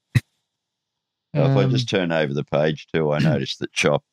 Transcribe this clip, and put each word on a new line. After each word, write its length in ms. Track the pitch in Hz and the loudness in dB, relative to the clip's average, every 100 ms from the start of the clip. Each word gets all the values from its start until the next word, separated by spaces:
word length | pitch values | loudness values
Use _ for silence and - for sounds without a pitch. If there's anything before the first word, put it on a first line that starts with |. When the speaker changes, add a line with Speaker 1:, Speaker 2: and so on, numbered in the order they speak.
| _ - - _ _ _ _ _ _ _ _ _ _ 147 135 | _ -2 -2 _ _ _ _ _ _ _ _ _ _ 0 2
Speaker 1:
If 120 | 135 | 2
I 60 | |
Speaker 2:
Um, 80 | 135 | 2
Speaker 1:
just 180 | 131 120 | 0 -2
turn 220 | 101 87 | -2 0
over 220 | 82 76 | 0 -2
the 100 | 71 | -4
page 440 | 71 73 78 76 - | -2 0 0 -2 -4
too, 180 | 82 78 | -2 0
I 80 | 73 | 0
Speaker 2:
<clears throat> 40 | |
Speaker 1:
noticed 360 | 76 73 65 - | 0 0 -2 -8
that 140 | - | -8
Chopped 340 | - - 71 - | -2 0 0 -2